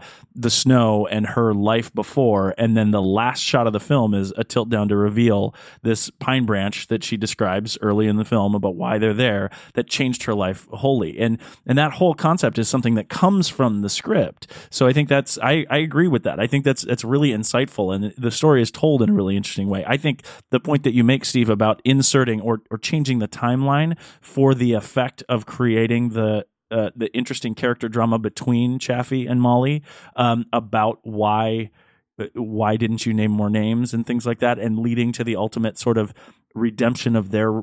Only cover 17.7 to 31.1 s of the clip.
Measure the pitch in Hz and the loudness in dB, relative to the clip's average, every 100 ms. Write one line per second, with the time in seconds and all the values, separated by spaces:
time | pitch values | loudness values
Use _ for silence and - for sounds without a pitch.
17.7 | - 92 98 104 - 117 - 156 131 113 | -2 -2 -2 -4 -4 -6 0 4 4 2
18.7 | - 156 139 107 101 95 98 - 98 98 | 0 2 4 4 2 0 -2 -4 -4 -4
19.7 | 95 98 139 156 - - - _ 127 147 | -4 -2 -2 -2 -4 -8 -20 _ -2 0
20.7 | 143 143 120 120 135 - 127 113 104 110 | 0 2 4 4 2 0 0 2 2 2
21.7 | - 127 135 - 135 120 107 110 110 - | 2 2 2 4 2 2 0 -2 -4 -6
22.7 | 113 - 156 135 123 107 - 120 127 139 | -10 -4 -2 0 -2 -2 -4 -2 0 2
23.7 | 143 160 165 - - - 135 135 127 123 | 2 0 -4 -10 -20 -6 2 4 4 2
24.7 | 107 - 131 123 - - 120 - - 123 | 0 -2 -2 -4 -6 -4 -4 -4 -2 0
25.7 | 113 113 120 120 110 110 107 - _ - | 2 2 0 0 0 0 0 -4 _ -6
26.7 | 113 104 110 113 123 123 131 117 107 123 | -2 -2 -4 -4 -4 -6 -6 -6 -2 -2
27.7 | 120 117 117 113 113 110 - 123 120 123 | -2 -4 0 0 0 -2 -4 0 0 0
28.7 | 127 - 123 123 131 123 123 123 123 131 | -2 -4 -4 -4 -4 -2 2 4 4 2
29.7 | 147 - - - - 120 117 113 117 110 | -2 -6 -20 -8 0 0 0 -2 -4 -2
30.7 | 110 110 113 113 | 0 0 -2 -8